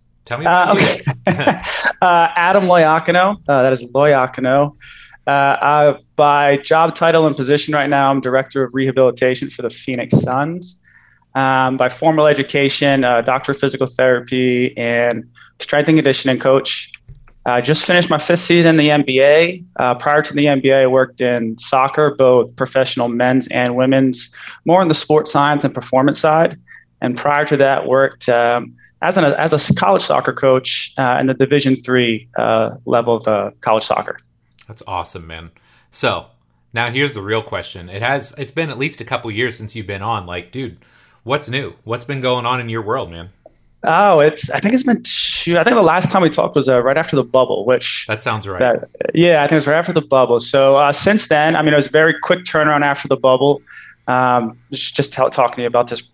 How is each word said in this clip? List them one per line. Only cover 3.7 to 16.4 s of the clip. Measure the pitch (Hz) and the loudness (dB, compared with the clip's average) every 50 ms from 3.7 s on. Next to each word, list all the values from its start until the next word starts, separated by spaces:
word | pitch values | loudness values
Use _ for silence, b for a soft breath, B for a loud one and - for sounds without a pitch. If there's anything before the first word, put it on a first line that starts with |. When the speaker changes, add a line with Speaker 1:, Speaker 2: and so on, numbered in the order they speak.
Speaker 2:
is | 131 123 120 120 | 2 0 -4 -4
Loiacono. | 120 135 147 147 143 131 127 127 - 131 131 127 135 143 147 147 - - B B B B B B B B - | 0 2 2 4 4 2 2 -2 -4 -4 -2 0 2 2 0 0 -4 -12 B B B B B B B B -4
Uh, | 143 | -2
I, | 139 139 139 139 - - - 143 151 151 147 147 131 - _ _ _ | 0 2 2 2 2 2 2 2 2 4 4 2 2 0 _ _ _
by | - 147 147 143 147 143 143 143 139 | 2 2 4 4 4 2 2 2 0
job | - - 160 160 165 165 160 | 0 0 2 2 2 2 0
title | - 170 165 165 165 160 | 0 0 2 4 4 2
and | 151 135 | 2 0
position | 143 131 131 147 147 - 156 151 | -2 -2 0 0 0 0 -2 -2
right | 147 139 143 | -2 0 0
now, | 143 139 139 135 | 2 2 2 2
I'm | 139 135 | 2 0
Director | 127 127 127 131 131 - - 139 | -2 0 0 0 -2 -2 -4 -4
of | 131 123 127 | -4 -4 -2
Rehabilitation | 135 135 131 127 139 131 123 120 120 131 127 127 - 139 139 | -2 -2 0 2 2 2 2 2 2 0 0 0 -2 -6 -10
for | - - | -10 -8
the | 123 113 | -8 -8
Phoenix | - - - 135 127 120 117 - - - | -8 -10 -10 -8 -6 -6 -2 0 0 0
Suns. | - 127 127 131 143 160 170 180 180 180 - _ b b b b b b b b b b - | 0 0 -2 -2 -2 -4 -6 -10 -12 -16 -20 _ b b b b b b b b b b -4
Um, | 135 135 131 131 131 131 127 131 131 | -2 0 0 2 2 0 0 0 0
by | 127 127 | -2 -2
formal | - - 160 160 156 151 151 | -2 -2 0 0 2 4 4
education, | 151 147 147 135 - - 143 139 135 - - 147 139 139 135 131 | 2 2 2 -2 -2 -2 0 0 0 0 0 0 0 2 2 2
uh, | 123 120 117 | 2 2 2
Doctor | 117 135 127 131 - - | 0 0 -2 -2 -2 -4
of | 135 - | -4 -2
Physical | - 135 127 - 131 | -2 -2 -2 -2 -6
Therapy | 127 - - 131 127 127 120 120 120 131 127 127 127 123 123 123 131 - | -4 -2 0 2 2 2 0 -2 -4 -4 -2 0 0 0 0 -2 -2 -4
and | - 117 117 120 117 120 120 117 117 - - _ b b b b b | -4 -4 -2 -2 0 0 0 -2 -4 -8 -14 _ b b b b b
strength | - - 147 143 147 160 | -6 -2 0 0 2 2
and | 160 | 2
conditioning | 156 151 139 131 - - 135 127 | 2 4 2 0 0 0 -2 -2
coach. | - | 0